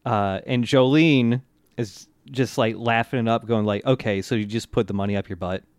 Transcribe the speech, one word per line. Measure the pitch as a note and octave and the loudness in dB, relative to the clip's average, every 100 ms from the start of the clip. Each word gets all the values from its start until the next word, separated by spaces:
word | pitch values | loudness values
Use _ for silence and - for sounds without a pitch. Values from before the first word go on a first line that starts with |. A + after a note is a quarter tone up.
| B2+ | -4
Uh, | A2 G2+ F#2+ - | 0 0 -2 -2
and | B2+ | -2
Jolene | A2+ C3+ C3 D3+ E3 C3+ A#2 B2 - _ _ - | 2 4 4 4 4 4 2 0 -4 _ _ -10
is | G#2+ - - _ - | -10 -10 -20 _ -10
just, | C3+ A#2+ - | -4 -2 0
like, | A2+ G#2+ | 0 0
laughing | A#2 A2+ A#2 C3 | 0 0 0 -2
it | A2+ | 0
up, | A#2 G#2+ | 0 0
going | A2+ G#2 | 0 0
like, | G2+ C3+ | 0 0
"Okay, | C3 A2+ G2 | 0 0 -4
so | - A#2 | -2 -4
you | G#2 | -2
just | A2+ - | -6 -4
put | - G#2 | -4 -2
the | |
money | G2 G2+ G2+ | -2 -2 -4
up | - | -6
your | F2+ | -8
butt? | F2+ F#2 - | -6 -6 -10